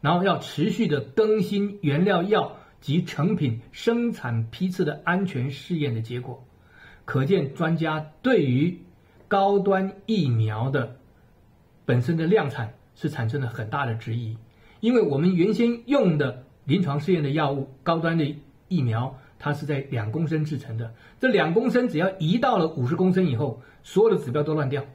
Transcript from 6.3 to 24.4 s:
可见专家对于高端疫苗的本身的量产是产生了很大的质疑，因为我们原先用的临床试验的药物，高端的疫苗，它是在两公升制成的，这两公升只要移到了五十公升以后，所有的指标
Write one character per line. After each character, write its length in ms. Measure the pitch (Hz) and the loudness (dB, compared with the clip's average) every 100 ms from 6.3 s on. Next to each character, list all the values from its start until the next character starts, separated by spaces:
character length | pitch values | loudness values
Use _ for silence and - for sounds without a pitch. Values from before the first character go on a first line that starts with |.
| 120 - _ _ - - - - | -14 -18 _ _ -20 -20 -20 -4
可 180 | 131 | -2
见 300 | 139 185 139 | 2 2 0
专 240 | - 165 160 | -2 0 0
家 340 | 160 156 151 - | 0 -4 -8 -4
对 200 | 254 247 | 2 4
于 420 | 120 123 165 180 - - _ _ - | 4 2 2 -2 -16 -20 _ _ -2
高 300 | 202 196 202 | 2 4 2
端 340 | 190 190 196 - - | 2 2 0 -6 -2
疫 220 | 220 143 | 0 2
苗 420 | 117 110 107 127 | 2 0 -2 -2
的 280 | 135 117 - - _ _ _ _ _ _ _ - | -2 -4 -10 -20 _ _ _ _ _ _ _ 0
本 160 | 123 | 0
身 160 | 120 165 | 2 0
的 80 | 165 | 2
量 220 | 214 143 | 2 2
产 240 | 117 113 - _ _ | -4 -8 -10 _ _
是 140 | 156 | -6
产 200 | - 110 | -4 -4
生 100 | 139 | -2
了 80 | 123 | -4
很 220 | - 107 | -6 -6
大 160 | 139 135 | -4 -4
的 100 | 113 | -4
质 200 | - 117 | -4 -6
疑， 220 | 113 113 - _ - - | -6 -10 -14 _ -20 -4
因 120 | 220 | 2
为 80 | 247 | 4
我 160 | 175 135 | 2 2
们 160 | 175 | 2
原 200 | 180 185 | 4 2
先 300 | 208 233 233 - | 4 2 0 0
用 320 | 277 202 151 | 2 4 2
的 260 | 131 120 - _ - | 0 -4 -16 _ 0
临 160 | 165 | 0
床 180 | 139 143 | 2 -2
试 140 | 151 | 0
验 100 | 175 | 0
的 60 | 147 | 2
药 240 | 147 147 | 0 0
物， 160 | 139 131 - | -2 -6 -8
高 180 | - 165 | -2 0
端 180 | 165 165 | 2 0
的 180 | 147 - - _ _ | 0 -4 -14 _ _
疫 140 | 180 | -2
苗， 360 | 123 110 127 - - _ | 0 -2 -4 -8 -20 _
它 140 | - | -6
是 120 | 147 143 | -4 -4
在 140 | 139 131 | -6 -4
两 220 | 123 107 | -4 -4
公 160 | 156 160 | -2 -2
升 160 | 156 | -2
制 140 | 151 139 | -2 -6
成 200 | - 113 | -8 -8
的， 160 | 117 - - - | -8 -12 -20 -2
这 120 | 262 | 2
两 240 | 208 156 | 4 4
公 180 | 175 254 | 2 2
升 160 | 247 247 | 2 2
只 100 | 151 | 0
要 120 | 185 - | 0 0
移 200 | 156 226 | 0 2
到 200 | 262 220 | 2 2
了 100 | 160 | 0
五 180 | - 123 | 0 -2
十 100 | 165 | 2
公 180 | 185 | 2
升 120 | 185 180 | 4 2
以 120 | 117 | 0
后， 240 | 147 - - - | -2 -4 -16 -20
所 260 | - - 226 | -2 4 4
有 80 | 190 | 4
的 40 | |
指 80 | 127 | 0
标 140 | 120 | -2